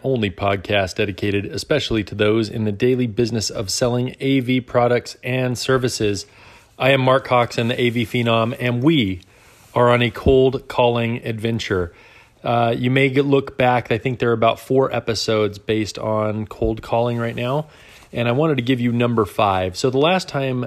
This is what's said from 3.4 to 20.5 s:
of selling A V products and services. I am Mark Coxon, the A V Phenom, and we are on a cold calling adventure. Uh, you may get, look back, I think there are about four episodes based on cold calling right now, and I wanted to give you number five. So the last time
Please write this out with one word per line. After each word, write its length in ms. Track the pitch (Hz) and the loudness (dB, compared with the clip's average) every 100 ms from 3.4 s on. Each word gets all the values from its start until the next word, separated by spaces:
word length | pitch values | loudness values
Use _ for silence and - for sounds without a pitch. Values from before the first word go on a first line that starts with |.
| - | -4
of 200 | - 98 | -6 -6
selling 440 | - 127 123 127 - | -2 0 0 -2 -4
A 220 | 135 135 | 0 0
V 180 | 123 131 | 2 0
products 560 | 123 123 120 120 - - | 0 2 2 2 -2 -10
and 340 | 127 131 127 120 | -6 -2 -2 -2
services. 680 | - 131 123 - 107 98 - - - - _ - | 0 0 0 -2 -2 -2 -8 -18 -20 -20 _ -2
I 140 | 131 | 2
am 80 | 135 | 4
Mark 240 | 131 131 | 4 2
Coxon, 460 | - 123 117 - 117 | 2 2 2 0 -2
the 100 | 123 | 0
A 100 | 123 | 0
V 140 | 117 113 | 0 -2
Phenom, 480 | 123 117 113 113 123 | 0 2 2 0 -2
and 240 | 123 120 | -2 0
we 380 | 139 160 101 92 - _ - - - | 2 2 2 -4 -10 _ -20 -20 -6
are 160 | 120 123 | 2 4
on 120 | 120 | 4
a 100 | 120 | 2
cold 560 | - - 131 131 127 - | 0 4 6 4 2 -2
calling 580 | - 120 120 117 120 117 | 2 2 2 -2 -4 -6
adventure. 680 | 110 113 117 - 98 85 - - - - _ | -4 -2 -2 -2 -2 -2 -8 -20 -20 -20 _
Uh, 320 | - 120 117 120 | -2 0 0 0
you 140 | 123 | 0
may 180 | 135 135 | 2 2
get, 140 | 127 | 2
look 340 | 143 139 135 - | 2 2 0 0
back, 320 | 123 123 - | 2 2 0
I 80 | 113 | -2
think 220 | 135 120 | -2 -2
there 120 | 120 | 0
are 20 | |
about 260 | 117 113 - | 2 2 0
four 340 | - 131 131 | 0 2 2
episodes 640 | 120 117 110 - 110 107 98 | 0 -4 -4 0 0 0 -2
based 400 | - 110 101 - | -4 -2 -2 -6
on 480 | 110 107 107 107 107 | -4 -2 -2 -4 -8
cold 360 | - 113 110 | -4 -4 -4
calling 360 | - 117 120 120 | -2 -2 0 -2
right 200 | 117 117 | -4 -4
now, 300 | 123 143 151 - - - - | -4 -4 -6 -14 -20 -20 -12
and 160 | 123 117 | -4 0
I 60 | |
wanted 240 | 123 160 135 | 2 2 0
to 60 | |
give 180 | 120 127 | 0 0
you 100 | 120 | 0
number 320 | 117 120 117 | 2 2 2
five. 540 | 104 - 104 95 92 90 | 0 2 2 2 -2 -2
So 120 | 135 | -2
the 80 | 131 | 2
last 300 | 151 185 - | 2 2 -2
time 380 | 143 135 | -4 -4